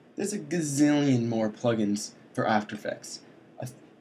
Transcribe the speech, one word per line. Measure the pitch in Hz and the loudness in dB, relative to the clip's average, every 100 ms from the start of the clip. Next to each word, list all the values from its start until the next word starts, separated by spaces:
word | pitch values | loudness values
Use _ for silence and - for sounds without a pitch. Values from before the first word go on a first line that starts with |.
| - - | -20 -8
there's | 202 | -6
a | 202 | -6
gazillion | 147 175 151 139 147 147 143 123 117 | -4 -4 -2 2 4 6 4 2 2
more | 113 107 | 0 -2
plugins | - 120 110 104 104 - - - | 0 0 2 0 0 -4 -16 -10
for | - 113 | -4 2
After | 107 107 - | 2 0 -8
Effects. | - - - - - - - - | -8 -8 -12 -18 -20 -20 -20 -14
A | - - - - | -14 -14 -20 -20